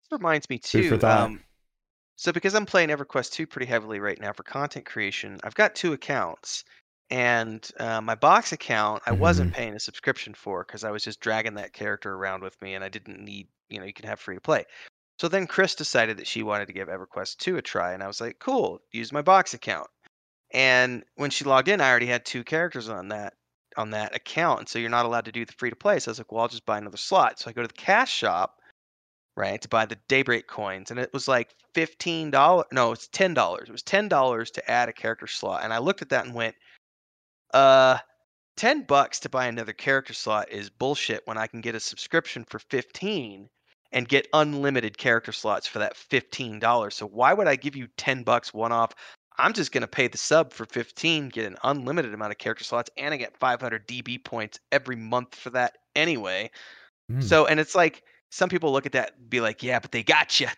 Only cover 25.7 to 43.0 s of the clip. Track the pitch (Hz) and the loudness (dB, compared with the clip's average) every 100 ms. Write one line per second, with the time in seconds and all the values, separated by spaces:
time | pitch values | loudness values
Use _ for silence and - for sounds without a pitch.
25.7 | 117 202 180 - 110 113 110 117 117 - | -2 0 0 -2 -10 -6 -2 -2 -2 -4
26.7 | 104 104 - - 190 123 - - 113 117 | -4 -4 -10 2 4 4 0 -10 -8 -8
27.7 | - - 208 262 - 110 85 98 _ _ | -4 2 4 2 0 0 0 -2 _ _
28.7 | _ _ _ _ _ _ - 98 104 110 | _ _ _ _ _ _ -6 -4 -4 0
29.7 | 113 110 107 - 135 131 113 - - 101 | 0 0 -4 0 2 2 -2 -2 -8 -8
30.7 | 95 98 120 127 139 139 123 117 _ _ | -8 -10 -8 -6 -6 0 0 0 _ _
31.7 | - 165 _ 175 165 156 135 151 180 - | -4 -4 _ -6 -4 2 6 6 6 2
32.7 | 131 117 113 - - 190 143 92 90 - | 0 0 0 -8 0 2 2 0 -2 -10
33.7 | 113 - 196 208 156 131 117 117 - - | -14 0 0 2 2 4 0 -4 -8 0
34.7 | 120 120 - 113 113 - - 101 87 110 | 0 0 -2 -6 -6 -8 -8 -4 -4 -2
35.7 | 113 147 196 147 127 123 120 113 - _ | -2 -2 -4 -2 -2 -2 -6 -6 -6 _
36.7 | _ _ _ _ _ _ _ _ 131 135 | _ _ _ _ _ _ _ _ 6 10
37.7 | 135 131 123 - _ _ _ _ - 226 | 10 8 4 -2 _ _ _ _ 0 2
38.7 | 302 220 143 127 - 139 131 123 117 110 | 2 4 4 4 -2 -4 -2 -2 -4 -8
39.7 | - 139 135 131 110 - 107 98 101 101 | -4 0 0 0 -6 -2 0 -2 -8 -12
40.7 | _ 131 147 - 110 - 110 110 117 113 | _ -2 0 -2 -4 -6 -6 -6 -6 -8
41.7 | 113 - 101 - 165 - 131 113 113 - | -6 -8 -10 -2 -2 0 -12 -12 -14 -4
42.7 | 131 - - | -4 -4 -6